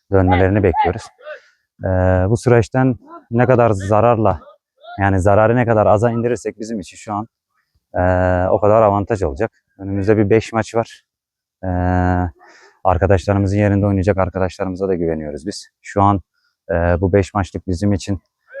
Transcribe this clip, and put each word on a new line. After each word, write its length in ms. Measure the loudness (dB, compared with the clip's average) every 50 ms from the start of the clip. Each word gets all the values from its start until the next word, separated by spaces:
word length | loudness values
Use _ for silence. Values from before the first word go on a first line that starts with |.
| _ 0
dönmelerini 500 | 0 2 2 4 2 2 2 2 2 2
bekliyoruz. 400 | 2 0 0 0 -2 -2 -4 -6 -10 -18 _ _ -20 -18 -18 -20 _ _ _ _ _ _ _ -8 -6
Eee, 400 | -2 0 0 2 2 2 2 2 0
bu 80 | -2
süreçten 600 | 0 2 4 4 4 2 0 0 -2 0 0 -2 -4 _ -20 -20 -20 -12 -4
ne 160 | -2 0 2
kadar 240 | 2 4 4 4 2
zararla, 720 | 0 -2 0 0 2 4 4 4 4 2 2 0 0 -2 -6 -18 -20 _ _ _ _ _ -20 -14 -6 -2
yani 200 | 0 0 2 2
zararı 360 | 2 4 4 4 4 4 2
ne 100 | 2 0
kadar 200 | 2 2 2 4
aza 240 | 4 4 2 2 0
indirirsek 480 | -2 -2 -2 -2 -4 -4 -6 -10 -10 -10
bizim 200 | -10 -10 -10 -10
için 160 | -10 -14 -18
şu 160 | -18 -12 -10
an, 160 | -10 -10 -10 -12 _ _ _ _ _ _ _ _ _ _ _ _ -4
eee, 500 | 0 0 2 2 2 0 0 0 0 0 0
o 100 | 0 2
kadar 220 | 2 4 4 4
avantaj 400 | 4 4 2 0 -2 -4 -4 -4
olacak. 280 | -4 -4 -4 -4 -6 -6 _ _ _ _ _ -14
Önümüzde 380 | -10 -8 -6 -2 0 0 2
bir 140 | 2 2 2
beş 220 | 2 0 0 -2
maç 220 | -4 -6 -4 -4 -4
var. 300 | -6 -6 -6 -10 -20 _ _ _ _ _ _ _ _ _ _ _ _ -6
Eee, 640 | -4 -4 -2 -2 0 0 0 0 0 0 -2 -2 -4 -8 _ _ -20 -20 _ _ _ _ _ -2
arkadaşlarımızın 720 | 0 0 2 2 2 2 2 2 0 0 0 0 0 0
yerinde 300 | 0 0 2 2 0 0
oynayacak 320 | 0 0 0 0 0 0 0
arkadaşlarımıza 680 | -2 -2 -2 -4 -4 -4 -6 -6 -8 -8 -6 -4 -4 -2
da 60 | -2
güveniyoruz 520 | -2 -2 -4 -4 -4 -6 -10 -10 -10 -10
biz. 220 | -12 -12 -12 -14 _ _ _
Şu 220 | -16 -6 0 2
an, 180 | 2 2 2 0 -4 _ _ _ _ _ _ _ _ -4
eee, 260 | -2 -2 0 0 0 0
bu 120 | 0 0
beş 220 | 2 0 0 0 -4
maçlık 320 | -6 -6 -6 -8 -10 -8
bizim 260 | -8 -6 -4 -2 -2
için 260 | -2 -2 -4 -6 -8 -8 _ _ _ _ _ _ -8 -2